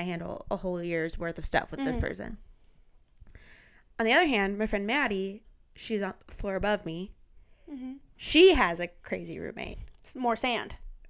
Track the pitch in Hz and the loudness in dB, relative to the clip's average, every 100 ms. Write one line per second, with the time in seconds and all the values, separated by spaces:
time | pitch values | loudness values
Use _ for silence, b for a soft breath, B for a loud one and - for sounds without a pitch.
0 | 180 170 170 - - 196 190 175 175 165 | -2 -4 -6 -10 -6 -4 -2 -4 -2 -2
1 | 160 - 170 165 - - - - 269 156 | -2 -4 -6 -6 0 0 0 -2 -2 0
2 | 139 92 - - - - - - - - | -2 -4 -8 -12 -16 -20 -20 -20 -20 -20
3 | _ - - - b b b b b - | _ -20 -20 -20 b b b b b 0
4 | 226 277 349 226 196 202 214 208 202 277 | 4 6 6 4 2 0 0 0 0 0
5 | 262 196 190 208 - - _ - - 214 | 2 0 -4 -6 -16 -20 _ -14 -4 -2
6 | 196 - - - 202 190 196 208 175 165 | -2 -6 -14 -8 -4 -2 0 0 -2 -8
7 | 196 - - - - - - 277 254 277 | -8 -12 -20 -20 -20 -20 -14 -10 -10 -12
8 | - - - 302 381 294 190 170 175 - | -16 -12 2 8 10 10 4 0 -6 -8
9 | - 185 170 160 - - - - - - | -8 -8 -6 -8 -10 -8 -10 -10 -12 -16
10 | - 269 247 220 262 226 - - - - | -16 -4 -2 0 0 -2 -4 -10 -14 -16
11 | - | 0